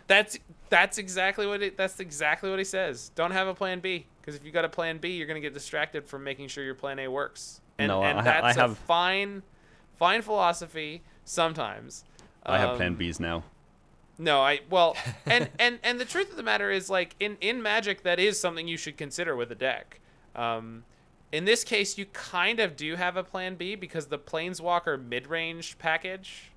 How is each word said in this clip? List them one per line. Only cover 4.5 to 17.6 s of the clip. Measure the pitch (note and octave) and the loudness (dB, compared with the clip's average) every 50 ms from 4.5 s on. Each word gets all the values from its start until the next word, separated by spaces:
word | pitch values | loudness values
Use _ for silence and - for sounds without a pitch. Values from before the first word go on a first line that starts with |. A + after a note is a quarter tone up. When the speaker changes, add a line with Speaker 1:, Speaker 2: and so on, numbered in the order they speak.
Speaker 1:
got | D#3 E3+ E3 | 0 0 0
a | E3 | 0
Plan | - - E3 E3 D#3+ D#3+ | 0 -2 -4 -4 -4 -4
B, | D#3 F3 F#3 F3 | -4 -6 -4 -4
you're | D#3+ | -6
gonna | D3 D#3 D#3 | -6 -6 -6
get | D#3 D3 C3 | -6 -8 -8
distracted | C#3+ - - - D3+ D3+ D3+ - D3+ C#3+ - | -8 -8 -6 -2 -2 -2 -2 -4 -6 -8 -8
from | - C3+ C#3 | -10 -10 -8
making | C3+ C3+ C3+ C#3 C3 | -8 -8 -8 -10 -12
sure | - C#3+ C#3 | -10 -8 -8
your | C3+ C3 | -8 -8
Plan | - - C#3 C3+ C3+ | -6 -6 -6 -6 -6
A | C3+ C3 | -6 -4
works. | B2+ C#3 C#3+ - - - - - - - - _ _ - | -4 -4 -4 -4 -6 -12 -16 -16 -16 -18 -20 _ _ -2
And, | C#3 C#3+ | 0 2
Speaker 2:
No, | G2 F#2+ G2 | 2 4 4
Speaker 1:
and | G2+ - G2+ | 4 2 4
Speaker 2:
I | A2+ | 4
ha-, | B2 | 4
I | - E3 A2+ | 6 6 6
Speaker 1:
that's | A#2+ A#2+ C3 | 6 6 6
a | |
Speaker 2:
have | B2 A#2+ G#2+ - | 6 4 2 0
Speaker 1:
fine, | - - E3+ E3+ F3 F3+ F#3+ G3 G3+ G3+ G3+ G3 F#3+ - - - - - - - - - - - | 0 2 4 4 4 4 2 0 -2 -4 -6 -10 -14 -16 -20 -20 -20 -20 -20 -20 -20 -16 -2 2
fine | E3 F3+ G3+ A#3 | 4 4 4 4
philosophy | G#3+ G#3+ G#3+ G3+ F#3 E3+ E3+ - F3 D#3+ - D#3+ D#3 D3+ D#3 E3+ - - - - - | 2 0 2 4 4 4 4 2 -2 -10 -8 -8 -8 -8 -10 -12 -14 -18 -20 -20 -14
sometimes. | - - F3 E3 E3 D#3+ D#3 B2 G#2 G#2 A2 A2+ C3 - - - - - - - - - _ - | -4 0 2 2 2 2 -2 -4 -4 -6 -8 -12 -14 -16 -18 -18 -20 -20 -20 -20 -20 -20 _ -2
Speaker 2:
I | - - - | 2 4 4
have | A#2+ A#2+ B2 A#2+ | 4 4 2 2
Plan | F2+ F2 | 2 0
Speaker 1:
Um, | F2 D#2+ | 0 0
Speaker 2:
Bs | E2+ E2+ E2 - | -2 -2 -2 -2
now. | E2+ E2 E2+ E2 D#2+ - - - _ _ - _ _ _ _ _ _ - _ - | -2 -2 -2 -2 -4 -8 -16 -20 _ _ -20 _ _ _ _ _ _ -20 _ -4
Speaker 1:
no, | D#3+ D#3+ D3 C#3 | 0 4 4 6
I, | C3+ C#3 D3 C#3 C#3+ D#3 | 6 6 4 2 0 0
well, | F#3 F3+ E3+ E3 C#3 - - B2+ | 4 4 6 4 4 0 -4 -8
Speaker 2:
<laughs> | A2+ - - | -8 -4 2
Speaker 1:
and, | - A3+ A#3+ D3+ - - - | 4 4 4 4 2 0 2
and, | A#3 A#3+ A#3+ A3+ - | 2 2 2 0 0
and | A3+ B3 A#3+ | -2 -2 -2
the | B3 | -2
truth | - - F4+ G4 G4 | -4 -2 -2 -2 -2
of | G4+ D#4+ | -4 -6
the | A#3 | -2
matter | A3 G#3+ G#3 G3+ G3+ | 0 2 2 2 2
is, | G3 F#3+ F#3 - | 0 0 0 0
like, | F#3+ F#3 F3 E3+ - - | 0 0 0 -2 -4 -6
in, | G3+ G#3 G#3 - | -6 -6 -4 -2
in | F3+ G#3 B3 B3+ | -2 -2 -2 0